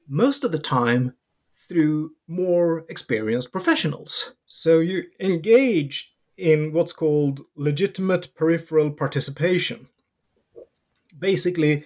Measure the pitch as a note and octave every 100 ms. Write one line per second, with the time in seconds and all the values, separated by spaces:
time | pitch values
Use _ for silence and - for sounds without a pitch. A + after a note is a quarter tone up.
0 | - C#3 B3+ C#4 A#3 D#3+ - C3 A#2+ B2
1 | B2+ - _ _ _ _ - F3 D3+ D3+
2 | D#3 - - F3 F3+ F3 E3+ E3 D#3+ -
3 | - - G#2+ A#2 - - - D#4+ D#3+ C#3
4 | D3+ - - - - - E3 E3 E3 F#3+
5 | F3+ - G3 F3 E3+ A#3 C4+ F#3+ C#3+ -
6 | - _ _ - E3+ D#3 D#3 D#3 E3 -
7 | D#3+ D3 C#3+ C#3 - - C#3+ D3 G3 G3
8 | F#3+ F3+ - - D#3+ E3 E3 D#3 D3+ D3
9 | C#3 C#3+ - C#3 E3+ F#3 - A#3 - _
10 | _ _ _ _ _ - - _ _ _
11 | _ D3 F#3+ G3 F3 F3 D3+ D3